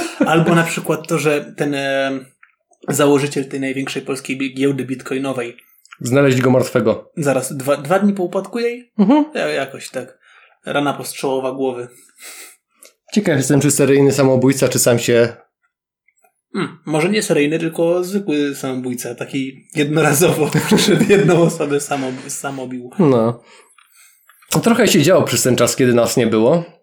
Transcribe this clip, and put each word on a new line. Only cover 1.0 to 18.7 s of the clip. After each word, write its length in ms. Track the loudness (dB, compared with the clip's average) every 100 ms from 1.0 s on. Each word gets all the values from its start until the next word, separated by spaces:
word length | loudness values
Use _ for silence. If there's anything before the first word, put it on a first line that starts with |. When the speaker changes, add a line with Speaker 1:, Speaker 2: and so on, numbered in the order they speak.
| -4
Speaker 2:
to, 100 | -2
że 340 | 0 -2 -4 -6
ten, 180 | -4 -2
em, 500 | -2 -2 -2 -4 -10 _ _ _ _ _ -6
założyciel 560 | 0 4 4 2 -4 -6
tej 120 | -6
największej 420 | -6 -6 -6 -8
polskiej 360 | -8 -10 -8 -8
bi-, 160 | -6 -2
giełdy 300 | -2 -2 -6
bitcoinowej. 720 | -10 -8 -6 -6 -6 -8 -12 _ _ _ -12
Speaker 1:
Znaleźć 400 | 0 2 4 4
go 80 | 4
martwego. 640 | 2 2 0 0 0 -4 -6
Speaker 2:
Zaraz, 400 | -2 -2 -4 -8
dwa, 200 | -4 -4
dwa 220 | 0 0
dni 140 | 2
po 100 | 0
upadku 360 | -4 -6 -8 -6
jej? 320 | -6 -6 -10 0
Speaker 1:
Mhm. 260 | 4 4 2 -2
Speaker 2:
Ja, 120 | -4
jakoś 420 | -4 -6 -10 -12
tak. 300 | -12 -14 _ _ _ _ _ -6
Rana 280 | -4 -2
postrzałowa 580 | -4 -10 -8 -4 -4 -4
głowy. 360 | -4 -6 -6 -12 _ _ _ -20 -20 -20 _ _ _ -20 _ _
Speaker 1:
Ciekaw 240 | -2 0 0
jestem, 240 | 2 2
czy 100 | 2
seryjny 400 | 2 4 6 4
samobójca, 560 | 4 4 4 2 2 0
czy 120 | 2
sam 200 | 2 2
się 340 | 2 2 2 -2 _ _ _ _ _ _ _ _ _ _ _
Speaker 2:
Hmm, 240 | -8 -8 -8 -4
może 240 | -2 0
nie 140 | 0
seryjny, 360 | 0 2 2 0
tylko 440 | -4 -2 0 0
zwykły 520 | -2 -4 -2 -2 -2 -4
samobójca. 600 | -6